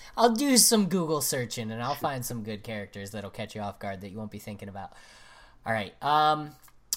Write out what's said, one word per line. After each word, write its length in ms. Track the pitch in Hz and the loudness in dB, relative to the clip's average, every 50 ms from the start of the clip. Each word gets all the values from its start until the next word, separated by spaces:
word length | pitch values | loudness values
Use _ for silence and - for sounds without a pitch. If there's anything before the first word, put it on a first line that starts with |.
| - - - | -20 -8 2
I'll 160 | - 226 247 226 | 4 4 6 6
do 240 | 220 285 285 254 | 4 4 6 6
some 300 | 226 233 - 233 214 196 160 | 8 8 8 6 4 4 4
Google 320 | 185 185 165 156 156 147 | 2 0 0 0 0 -2
searching, 500 | 131 - 151 131 120 117 - 120 110 110 | -2 -2 -2 -2 -2 -4 -6 -6 -6 -6
and 100 | 110 117 | -6 -4
I'll 140 | 117 131 147 | -4 -4 -2
find 300 | - - 151 139 127 120 | -2 -2 -4 -4 -4 -6
some 180 | - 123 117 104 | -6 -6 -6 -6
good 200 | 113 107 104 110 | -8 -8 -8 -8
characters 480 | 117 110 104 101 98 - 101 101 98 | -8 -8 -8 -10 -10 -10 -12 -10 -10
that'll 180 | 107 104 98 95 | -8 -10 -10 -8
catch 260 | - - 107 98 - | -8 -8 -8 -8 -8
you 60 | 107 | -6
off 180 | 104 101 95 - | -6 -8 -8 -8
guard 220 | 107 101 98 90 | -8 -8 -8 -8
that 80 | 101 98 | -10 -10
you 80 | 92 | -10
won't 120 | 110 110 104 | -10 -10 -10
be 100 | - 104 | -10 -12
thinking 280 | - 117 104 98 - | -12 -12 -12 -12 -12
about. 240 | 98 95 98 95 - - - - - - - - - - - - - - - - | -12 -12 -12 -12 -14 -16 -20 -20 -20 -20 -20 -20 -20 -20 -20 -20 -20 -20 -8 -4
All 60 | - | -2
right. 220 | 113 110 98 92 - - - | -2 -2 -2 -6 -8 -4 0
Um, 480 | 143 151 151 151 151 151 151 151 147 - - - - - _ _ _ - | 2 4 6 6 6 4 2 -2 -6 -14 -18 -20 -20 -20 _ _ _ -8